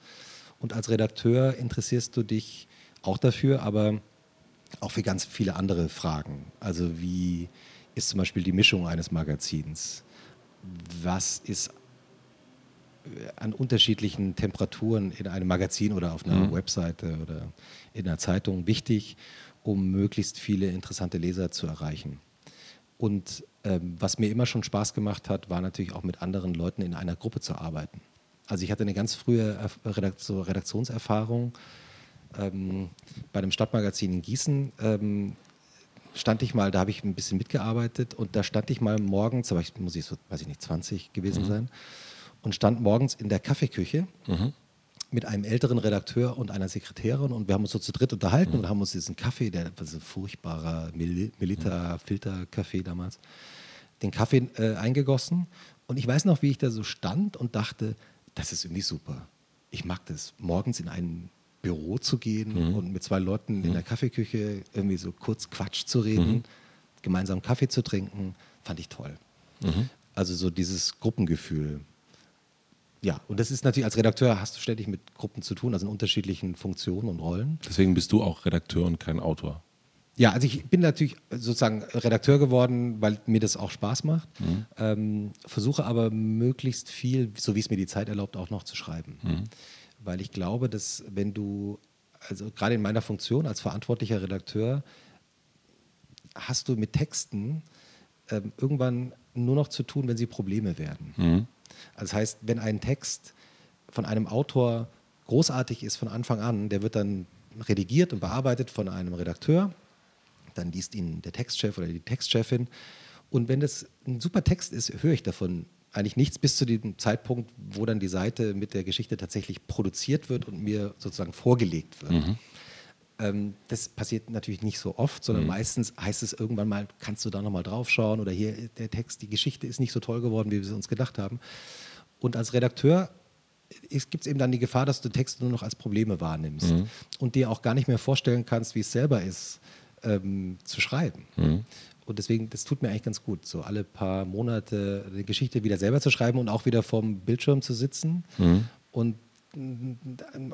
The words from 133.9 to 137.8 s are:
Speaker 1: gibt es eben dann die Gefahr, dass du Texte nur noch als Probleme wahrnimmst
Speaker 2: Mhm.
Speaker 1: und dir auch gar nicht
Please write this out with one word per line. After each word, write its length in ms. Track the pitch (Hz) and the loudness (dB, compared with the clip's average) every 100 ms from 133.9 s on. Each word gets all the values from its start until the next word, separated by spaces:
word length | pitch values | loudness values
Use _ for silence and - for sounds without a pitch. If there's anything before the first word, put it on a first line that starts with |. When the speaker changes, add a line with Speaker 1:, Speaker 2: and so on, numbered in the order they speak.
Speaker 1:
gibt 320 | 139 - 160 | -4 -4 -4
es 40 | - | -2
eben 120 | 139 | 2
dann 120 | 127 | 2
die 60 | 123 | 2
Gefahr, 260 | 123 123 135 | 2 2 2
dass 140 | 131 | 0
du 80 | 117 | -2
Texte 340 | 117 131 - | 0 -2 -2
nur 80 | 123 | -2
noch 100 | 120 | -2
als 140 | 104 - | -4 -8
Probleme 440 | 113 104 110 90 | -2 2 2 0
wahrnimmst 520 | 82 78 78 76 87 | -2 -2 -4 0 4
Speaker 2:
Mhm. 140 | 85 107 - - - | 4 2 -6 -16 -4
Speaker 1:
und 140 | 127 131 | 0 2
dir 140 | 123 | 2
auch 120 | 110 | 2
gar 120 | 117 | 2
nicht 120 | 127 | 2